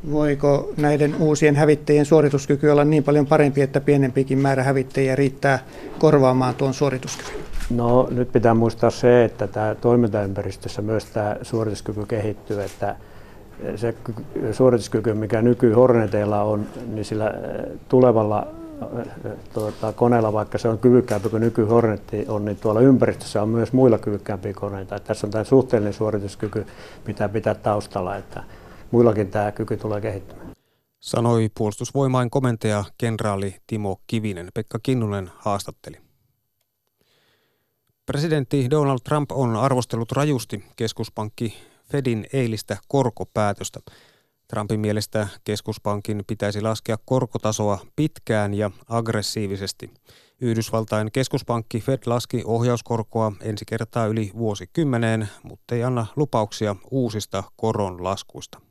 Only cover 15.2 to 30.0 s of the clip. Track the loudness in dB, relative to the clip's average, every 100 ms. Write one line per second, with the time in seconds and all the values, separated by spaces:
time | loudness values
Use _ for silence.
15.2 | -2 2 2 4 4 6 6 6 2 0
16.2 | 0 0 0 -2 -4 -10 -8 -8 -6 -2
17.2 | -4 -4 -8 -8 -8 -12 2 6 6 6
18.2 | 2 -2 -4 -12 -16 -14 -10 -10 -10 -12
19.2 | -12 -12 -10 -6 -6 -4 -6 2 4 4
20.2 | 2 0 -4 -2 -2 2 6 6 4 -2
21.2 | -2 0 0 0 2 2 0 -4 -6 -8
22.2 | -4 -4 -4 -4 0 4 6 6 2 -2
23.2 | -6 -4 -2 -2 0 4 4 4 0 -6
24.2 | -6 -8 -8 -8 -8 -10 -10 -12 -6 -6
25.2 | -4 -4 4 4 4 0 0 -2 -4 -2
26.2 | -6 -8 -6 -6 -8 -16 -20 -14 -12 -4
27.2 | -4 -2 -2 -2 -2 -2 -4 -6 -6 -8
28.2 | -10 -14 -14 -20 -20 -20 0 4 4 2
29.2 | -2 -2 -4 -4 -6 -6 -6 -6